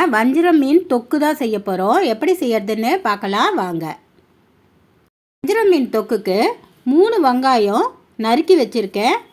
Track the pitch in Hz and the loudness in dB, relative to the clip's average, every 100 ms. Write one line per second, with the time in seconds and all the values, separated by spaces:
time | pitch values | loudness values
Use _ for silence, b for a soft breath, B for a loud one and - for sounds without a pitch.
0 | 349 220 240 277 349 320 269 320 359 247 | 2 2 0 2 2 2 4 2 2 -2
1 | 233 302 302 311 233 208 202 185 190 294 | -2 -2 0 -2 -4 -4 -4 -2 0 2
2 | 339 220 311 359 262 220 196 220 226 370 | 0 0 0 0 0 -2 -2 -4 -2 -2
3 | 240 202 196 202 330 349 185 165 160 156 | -2 -4 -2 0 0 0 -4 -6 -8 -12
4 | _ _ _ _ _ _ _ _ _ _ | _ _ _ _ _ _ _ _ _ _
5 | _ _ _ _ 277 427 415 339 233 220 | _ _ _ _ -4 0 2 2 0 -2
6 | 196 165 - 190 339 466 - _ 247 294 | -2 -4 -2 0 0 -4 -12 _ 0 2
7 | 427 466 277 247 262 254 202 214 480 - | 2 2 2 2 2 2 2 0 -2 -4
8 | _ - 220 247 330 359 226 240 196 202 | _ -6 -2 0 4 2 2 -2 -4 -2
9 | 226 440 - | -2 -2 -6